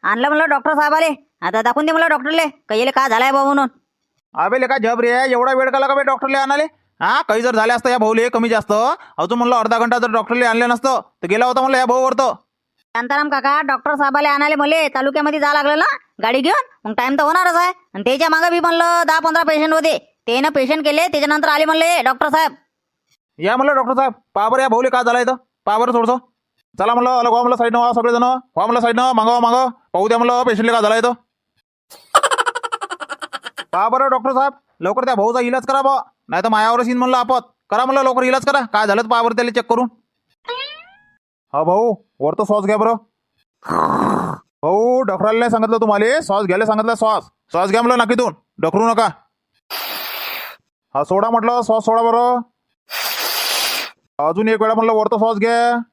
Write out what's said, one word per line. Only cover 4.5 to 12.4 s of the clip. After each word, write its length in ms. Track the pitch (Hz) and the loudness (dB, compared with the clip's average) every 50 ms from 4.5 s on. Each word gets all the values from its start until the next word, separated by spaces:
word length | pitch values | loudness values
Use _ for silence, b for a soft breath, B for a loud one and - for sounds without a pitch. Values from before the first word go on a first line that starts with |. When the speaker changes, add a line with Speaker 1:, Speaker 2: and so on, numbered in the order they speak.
| 220 262 | 0 0
Speaker 2:
लेका, 160 | 262 254 269 269 | 0 0 0 0
जब 220 | 214 226 240 226 | 0 -2 0 0
रे, 320 | 240 240 240 247 262 262 254 | 0 0 2 2 2 2 2
एवढा 200 | 240 247 262 269 | 0 2 0 2
वेळ 180 | 262 262 262 | 0 0 0
का 80 | 262 269 | 0 0
लागा 160 | 269 269 277 | 0 2 0
बे 80 | 277 277 | 0 2
डॉक्टरले 360 | 269 269 254 - 269 269 269 | 0 -2 -2 -2 -2 -2 0
आणाले? 240 | 269 269 285 285 302 320 _ _ _ _ _ _ | 0 0 0 0 -2 -4 _ _ _ _ _ _
हा, 220 | - 185 226 277 - | -2 0 0 0 0
काही 200 | - 214 220 233 | 0 -2 0 0
जर 120 | 247 247 | 0 0
झाले 180 | 220 214 226 240 | 2 2 2 0
असतं 180 | 233 - 262 | 0 0 0
या 80 | 247 254 | 0 2
भाऊले 300 | 220 220 226 220 226 247 | 2 2 2 2 0 0
कमी 200 | 240 233 226 233 | 0 -2 0 0
जास्त, 240 | 226 220 208 _ 208 214 226 254 320 B B B B B | 0 -2 0 _ 0 0 0 0 -2 B B B B B
अजून 200 | 156 175 220 240 | -4 -4 -2 -2
म्हणलं 180 | 240 240 247 | 0 2 2
अर्धा 220 | 240 220 220 233 233 | 0 2 0 0 0
घंटा 200 | 233 233 240 247 | 0 0 0 0
जर 120 | 226 240 | 0 0
डॉक्टरले 340 | 214 226 214 214 233 240 247 | -2 -2 -2 -2 -2 0 2
आणलं 240 | 240 226 233 240 240 | 2 2 2 0 0
नसतं, 320 | 240 226 - 269 262 214 - _ _ _ - | 0 0 0 -2 -2 -2 -4 _ _ _ -6
तर 40 | 175 | -4
गेला 180 | 196 220 240 | 0 0 2
होता 140 | 254 247 254 | 2 2 0
म्हणलं 180 | 262 262 269 254 | 0 2 2 0
या 80 | 254 | 2
भाऊवर 260 | 233 247 254 254 262 254 | 2 0 0 0 0 0
तर. 200 | 233 262 247 - - | 0 0 0 -2 -4